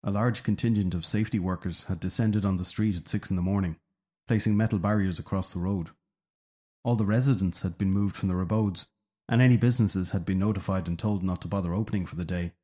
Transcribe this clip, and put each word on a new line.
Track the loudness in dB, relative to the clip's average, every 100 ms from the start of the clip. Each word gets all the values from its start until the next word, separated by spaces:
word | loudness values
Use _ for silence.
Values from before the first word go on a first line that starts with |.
| -2
A |
large | 0 0 0
contingent | -2 0 2 2 2
of | 0 -2
safety | -2 0 0
workers | -2 -2 -4 -8
had | -6 -4
descended | -4 0 2 2 2
on | 0
the | -4
street | -2 0 0
at | -4
six | -6 -2
in | -2
the |
morning, | 0 0 -2 -4 _ _ _ _ -2
placing | 0 2 2
metal | 2 0
barriers | 0 2 0 -4
across | -4 -4 -4
the | -4
road. | -2 -2 -4 _ _ _ _ _ _ _ _ _
All | -2 2
the | 2
residents | 4 4 2 2 -2
had | -6 -2
been | 0
moved | 2 0 0
from | -2
their | 0
abodes, | 0 0 0 -2 -14 _ _ _ -2
and | 4
any | 6 6
businesses | 4 4 2 2 -2
had | -2 0
been | 0
notified | 0 -2 -2 -2 -2
and | -4
told | -2 0
not | -2 -4
to | -4
bother | -4 -2
opening | -2 -2 -2 -4
for | -6
the | -4
day. | -4 -4 _